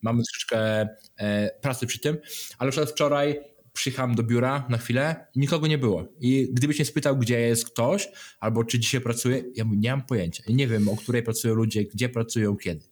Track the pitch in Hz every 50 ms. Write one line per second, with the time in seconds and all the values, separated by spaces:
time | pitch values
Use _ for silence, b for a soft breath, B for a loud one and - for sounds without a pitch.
0 | 107 113 120 120 117 - - - - - 120 110 110 110 107 107 107 107 107 B
1 | B B _ - 104 104 104 104 104 98 - - - 139 123 - 123 117 - -
2 | - 147 160 156 B B B B B B B B 123 135 135 160 151 151 - -
3 | 151 143 143 143 143 147 143 147 - - _ - _ _ - - - 139 120 131
4 | 131 123 120 113 117 110 120 120 120 131 139 139 127 123 120 113 - - 117 127
5 | 143 160 160 - - - - 135 139 139 170 156 151 156 151 143 131 110 95 80
6 | 78 - - - 123 123 131 135 127 127 123 123 143 147 151 156 147 - - 151
7 | - 147 139 135 120 117 120 117 117 117 117 113 - - - - 117 120 101 101
8 | - - B B B B B B 104 110 117 117 113 113 - 120 113 - - 127
9 | 117 117 117 120 - 123 127 131 - - - 113 110 113 104 104 107 120 131 139
10 | 127 - 127 104 87 82 - - - - 120 131 139 120 113 107 104 101 104 107
11 | - - 120 120 113 113 113 - - 117 110 113 110 107 - 107 101 - - 101
12 | 123 123 120 117 113 - - 117 107 104 101 98 - 92 82 76 - _